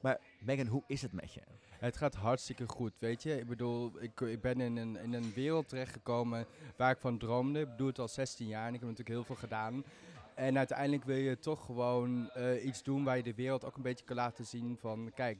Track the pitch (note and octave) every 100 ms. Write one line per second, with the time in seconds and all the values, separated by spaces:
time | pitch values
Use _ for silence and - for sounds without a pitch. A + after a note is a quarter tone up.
0 | C3 B2 - - G#2+ C3+ A#2+ C3 - C#3
1 | B2 F#2 - - - G#2 - - A#2+ -
2 | D3 G2 G#2+ B2+ - - A#2+ - A#2 -
3 | A2+ A#2 D#3 C#3+ A#2 A#2 A#2+ A#2+ A#2+ -
4 | A#2 - A#2+ A2+ B2+ B2 B2 A#2 A2+ G#2+
5 | A#2 A#2+ A#2 G#2+ C#3+ D#3+ C#3+ C3 B2+ A#2+
6 | - A#2+ A#2+ A#2 A2+ - C#3 - B2+ C3
7 | B2+ A#2 A2 A#2+ C3 D3+ D3 A#2 C3+ B2+
8 | A#2 - C3 - A2+ G#2+ A2+ A#2+ A#2+ G#2+
9 | - A#2 A#2+ B2+ A2+ A2 A2 B2+ C#3 -
10 | - - - - C3 C3+ C3 C3 C#3+ C#3+
11 | C3+ C3 C3+ B2+ - D3+ - A#2+ B2 B2
12 | B2 B2 A#2 B2+ B2 B2 C3 B2+ - C#3
13 | C3+ B2+ A#2+ A2 B2+ C3 C3 C#3 B2+ B2
14 | - B2 A#2+ A#2 A2+ A#2+ A#2+ A#2+ A#2 A2
15 | A2+ - B2 G2+